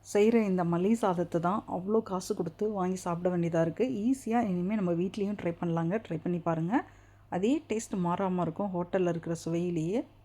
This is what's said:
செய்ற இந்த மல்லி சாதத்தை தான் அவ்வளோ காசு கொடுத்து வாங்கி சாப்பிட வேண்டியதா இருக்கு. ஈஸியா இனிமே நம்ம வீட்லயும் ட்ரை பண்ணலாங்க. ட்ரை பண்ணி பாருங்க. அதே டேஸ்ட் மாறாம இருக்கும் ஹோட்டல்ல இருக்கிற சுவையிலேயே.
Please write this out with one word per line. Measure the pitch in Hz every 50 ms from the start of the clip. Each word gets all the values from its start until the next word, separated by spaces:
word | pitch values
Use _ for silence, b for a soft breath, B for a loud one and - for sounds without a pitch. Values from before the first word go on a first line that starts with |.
| _ -
செய்ற | - 208 208 220 233 233 220 196
இந்த | 185 180 175 170
மல்லி | 170 170 180 202 233 226
சாதத்தை | - 196 175 175 175 170 - 170 165
தான் | 175 196 226 - - 196
அவ்வளோ | 185 180 196 214 226 220 -
காசு | 190 170 - - 214 -
கொடுத்து | 180 170 - - 208 214 214
வாங்கி | 196 180 185 185 185 -
சாப்பிட | 180 170 170 175 180 180
வேண்டியதா | 175 170 165 165 165 165
இருக்கு. | 165 165 - 233 254 254 208 208
ஈஸியா | 240 269 262 - 220 220 240 240 202
இனிமே | 180 175 175 185 220 220
நம்ம | 190 175 170 170
வீட்லயும் | 180 196 - 220 196 202 208 -
ட்ரை | - 175 170 -
பண்ணலாங்க. | 175 170 165 165 165 165 190 226 -
ட்ரை | - 170 160 -
பண்ணி | 180 175 175 160
பாருங்க. | 170 160 160 160 170 220 302 370 B B B B B B B B B -
அதே | 175 190 226 285 320 - -
டேஸ்ட் | 214 220 220 - - 190 175
மாறாம | 170 175 180 202 185 185 180 170
இருக்கும் | 165 160 - 202 196 185
ஹோட்டல்ல | 175 175 175 - 190 180 175 170
இருக்கிற | 170 - 165 165 160 -
சுவையிலேயே. | 165 165 170 175 180 175 160 156 165 202 254 320 - - -